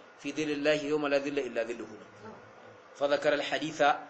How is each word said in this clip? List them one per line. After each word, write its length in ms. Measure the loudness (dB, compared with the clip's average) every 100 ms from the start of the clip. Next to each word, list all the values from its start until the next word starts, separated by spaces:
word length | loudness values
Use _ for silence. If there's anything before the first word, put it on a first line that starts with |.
| -20 -12
fi 120 | -8
dhillillahi 560 | -4 -2 0 2 2 2
yawma 200 | 0 2
la 80 | 2
dhilla 220 | 2 -2
illa 220 | -2 -2 -4
dhilluhu." 320 | -4 -10 -14 -18 -18 -18 -18 -20 -20 -20 -20 -18
Fa 140 | -2 0
zakara 300 | 2 2 0
al-haditha 640 | 0 -2 -2 2 2 2 -2